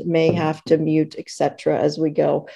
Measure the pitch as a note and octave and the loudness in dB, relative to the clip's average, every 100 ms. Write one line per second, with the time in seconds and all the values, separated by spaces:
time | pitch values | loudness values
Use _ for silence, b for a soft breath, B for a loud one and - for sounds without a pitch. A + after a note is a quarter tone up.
0 | E3+ E3 D#3+ E3 D#3 D#3 - D#3+ D#3 D#3 | -2 2 2 2 -2 -4 0 2 4 0
1 | D#3 - - - C#3+ - D#3 D3+ D3 D3+ | 0 -6 -12 -4 -4 -2 -2 0 0 0
2 | D#3+ D#3 D3 C#3+ D3 | -2 0 0 0 -4